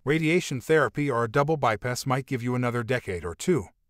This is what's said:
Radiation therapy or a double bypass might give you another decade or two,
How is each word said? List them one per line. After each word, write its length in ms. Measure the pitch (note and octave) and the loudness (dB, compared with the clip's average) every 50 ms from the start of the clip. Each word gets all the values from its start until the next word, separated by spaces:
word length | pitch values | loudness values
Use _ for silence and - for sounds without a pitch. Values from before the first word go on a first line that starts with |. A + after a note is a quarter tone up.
| - | -2
Radiation 560 | C3 D#3 D#3+ D#3+ D3+ F3 F3+ - - C#3+ A#2+ | 0 0 2 2 2 2 2 0 -2 -6 -4
therapy 480 | - - D#3+ D#3 C3 G#2+ - D3 D3 C#3 | 0 4 4 4 4 2 0 -2 -2 0
or 140 | A#2+ A#2 A#2 | 0 0 0
a 80 | A2+ | 2
double 260 | A2 C#3+ C#3+ D#3 D#3+ | 2 2 2 2 0
bypass 480 | C#3+ B2 A#2 G#2+ - - B2 B2 - - | 0 2 0 0 0 -2 -4 -4 -4 -2
might 200 | C#3 B2+ C#3 - | -2 -2 -2 -2
give 180 | - C#3 A#2 A#2+ | -4 -4 -4 -2
you 120 | B2 B2 | -2 -2
another 280 | B2 B2 A#2+ A#2 A#2+ A#2 | 0 0 0 -2 -2 -2
decade 420 | G#2+ B2+ A#2+ - G2+ F#2 E2+ F2 | -2 -2 -4 -4 -6 -8 -6 -6
or 100 | E2+ E2 | -8 -10
two, 300 | - - - E3+ B2 F#2 - _ _ _ | -4 -2 0 0 0 -2 -6 _ _ _